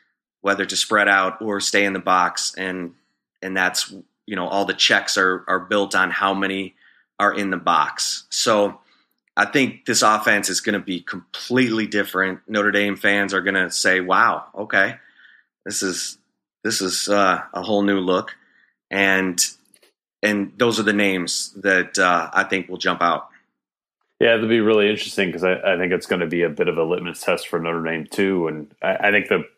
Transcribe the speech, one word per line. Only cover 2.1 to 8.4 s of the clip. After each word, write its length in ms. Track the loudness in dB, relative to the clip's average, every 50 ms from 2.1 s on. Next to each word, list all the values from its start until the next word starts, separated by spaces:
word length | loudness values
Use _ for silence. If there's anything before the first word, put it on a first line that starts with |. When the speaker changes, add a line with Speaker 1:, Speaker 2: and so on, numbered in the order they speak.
| 2 4 2 2 -2 -4 -6 -6 -6
Speaker 1:
And, 360 | -6 -8 -6 -6 -8 -10 -10 -14 _ _ _ _ _ _ _ _ _
and 160 | -10 -6 -2
that's, 360 | 0 0 0 0 -2 -6 -6 -10 -16 -20 _ _ _ _
you 100 | -8 -6
know, 120 | -6 -4
all 180 | -2 0 0 0
the 80 | 0 0
checks 440 | 2 2 4 4 2 0 0 0
are, 260 | 2 2 2 2 0 -2
are 120 | -2 -2 -2
built 340 | 0 0 0 0 0 0 0
on 180 | 0 0 0
how 220 | 0 0 0 0 0
many 420 | 0 -2 -2 -2 -4 -6 -8 -12 _ _ _ _ _ _ _ _ 0
are 140 | 0 0 2
in 160 | 0 -2 -2
the 80 | -4
box. 680 | -2 0 2 2 2 2 0 -2 -4 -6 -6 -6 -8 -10 _
So 500 | -6 -2